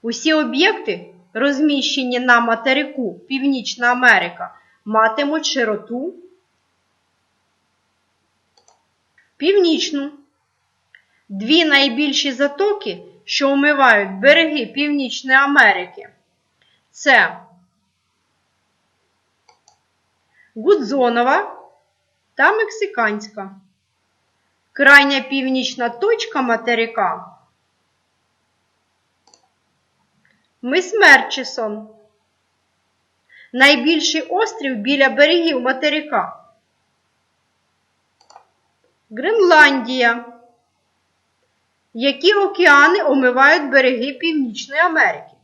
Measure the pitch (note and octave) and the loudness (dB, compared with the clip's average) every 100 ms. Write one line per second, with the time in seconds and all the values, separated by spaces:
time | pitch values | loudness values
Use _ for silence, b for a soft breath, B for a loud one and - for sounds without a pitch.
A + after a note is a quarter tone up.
0 | A#3 A3+ D#4 D#4 B3+ C4+ F#4 - - F#3 | -8 -4 0 0 0 0 0 0 -6 -10
1 | - - _ A3 C#4 C4+ D4+ C#4 - C#4 | -12 -20 _ -4 -2 0 0 0 -4 -4
2 | B3 B3 B3+ A#3+ A#3 A3+ B3 C4 D4 - | -4 -4 2 2 2 -2 0 -2 -4 -6
3 | A3+ F3 - C4+ C#4 C4 G3+ - A#3+ B3 | -8 -10 -10 -4 -2 -2 -6 -2 -2 2
4 | B3 G3+ F3 - F3+ b b b G#3 A3 | 4 4 0 -10 -16 b b b -4 2
5 | A3 A3 C#4+ D#4 D#4 C4+ A3+ G#3 - A#3+ | 2 0 -4 -4 -4 -4 -4 -4 -6 -10
6 | D#4+ E4+ F4+ _ _ _ _ _ _ _ | -10 -12 -20 _ _ _ _ _ _ _
7 | _ _ _ _ _ _ _ _ _ _ | _ _ _ _ _ _ _ _ _ _
8 | _ _ _ _ _ _ _ _ _ _ | _ _ _ _ _ _ _ _ _ _
9 | _ _ _ _ D4 G4+ F4 D4+ - C#4+ | _ _ _ _ 0 2 2 0 -2 -6
10 | C#4+ D4 _ _ _ _ _ _ _ b | -8 -14 _ _ _ _ _ _ _ b
11 | b b b G3 A3+ D#4+ D#4+ C#4 C#4 A#3 | b b b -10 0 0 2 2 0 -2
12 | D4 - C#4+ B3 C#4+ C#4+ G4+ G4+ A3 F3 | -2 -2 -4 -2 -4 -2 -2 -2 -6 -12
13 | - - - - C#4 C#4 C#4+ C#4+ C4 G#3+ | -16 -20 -8 -2 0 2 2 4 4 2
14 | G3 F#3+ B3+ D4+ D#4+ D4+ A3+ C#4 D4 D4 | 0 0 4 4 2 -4 -6 -6 -4 -4
15 | B3+ - C4 C4 C#4 C#4+ A3 F#3+ F3+ - | -6 -10 0 2 4 4 4 2 -6 -16
16 | - _ _ _ _ _ _ _ _ - | -20 _ _ _ _ _ _ _ _ -6
17 | C#4+ B3 E3+ - - _ _ _ _ _ | 2 4 2 -4 -20 _ _ _ _ _
18 | _ _ _ _ _ _ _ _ _ _ | _ _ _ _ _ _ _ _ _ _
19 | _ _ _ _ _ _ _ _ _ _ | _ _ _ _ _ _ _ _ _ _
20 | _ _ _ _ _ A3+ A#3+ G4 A3 C4+ | _ _ _ _ _ -6 0 0 0 0
21 | B3 A#3 B3 D#4 G#4 - - _ _ _ | 0 0 0 0 -2 -14 -20 _ _ _
22 | _ _ _ - D4 G#4+ G#4+ A4 G4+ B3 | _ _ _ 0 0 2 -4 -6 -8 -4
23 | A3 G#3 - G#3 G3 - _ _ _ _ | -4 -4 -12 -16 -16 -18 _ _ _ _
24 | _ _ _ _ _ _ _ - C#4 C#4+ | _ _ _ _ _ _ _ 0 6 6
25 | C#4 C#4 - C4+ C4 C4 - - A#3 A#3 | 6 -2 -4 -4 -2 -2 -4 -6 -6 -2
26 | G#4 A4 - - B3 A3+ A#3 A3+ A3+ A3+ | -2 -2 -2 -4 -2 -2 0 -2 -2 -2
27 | F#3 F3 - - _ _ _ _ _ _ | -4 -4 -14 -20 _ _ _ _ _ _
28 | _ _ _ _ _ _ _ _ _ _ | _ _ _ _ _ _ _ _ _ _
29 | _ _ _ _ _ _ _ _ _ _ | _ _ _ _ _ _ _ _ _ _
30 | _ _ _ _ _ _ B3 D#4 F4+ A4 | _ _ _ _ _ _ -4 -4 -2 2
31 | F4+ C4+ - - B3+ - A3 G#3+ G#3+ _ | 6 4 2 -8 -10 -8 -8 -8 -14 _
32 | _ _ _ _ _ _ _ _ _ _ | _ _ _ _ _ _ _ _ _ _
33 | _ _ _ b b B3 C#4 D4 C4 D#4+ | _ _ _ b b 2 4 4 2 0
34 | - D#4+ - F#4 A4+ - C#4 A#3+ G#3 C#4+ | -2 -4 -4 -2 -4 -4 -6 -6 -4 0
35 | C4+ C4+ D4 E4+ E4 C4+ B3 C4 D4+ D4+ | 0 4 2 2 0 -2 -4 -2 -2 -4
36 | D4 A#3+ - - _ _ _ _ _ _ | -4 -4 -4 -12 _ _ _ _ _ _
37 | _ _ _ _ _ _ _ _ _ _ | _ _ _ _ _ _ _ _ _ _
38 | _ _ _ - _ _ _ _ _ _ | _ _ _ -20 _ _ _ _ _ _
39 | _ A3 D4+ A4+ F4+ D#4 D4 C4+ A#3 C4 | _ -8 -2 2 4 6 6 4 -4 0
40 | A#3+ A#3+ - - _ _ _ _ _ _ | 0 -2 -8 -20 _ _ _ _ _ _
41 | _ _ _ _ _ _ _ _ _ A3+ | _ _ _ _ _ _ _ _ _ -6
42 | C4+ C4+ E4 G#4 G4 - F4 C#4+ D4 F#4+ | -4 -2 0 0 0 2 4 6 6 4
43 | D#4 C#4 B3+ B3 C#4 E4 C#4+ C4+ C4 B3 | 2 2 2 4 4 4 2 2 2 0
44 | C4 C4+ A3+ D#4 B3+ G#3 - C#4+ F4 D#4+ | -6 -6 -4 -2 -4 -8 -10 -2 0 2
45 | G#3+ D#3 - _ | 0 -2 -12 _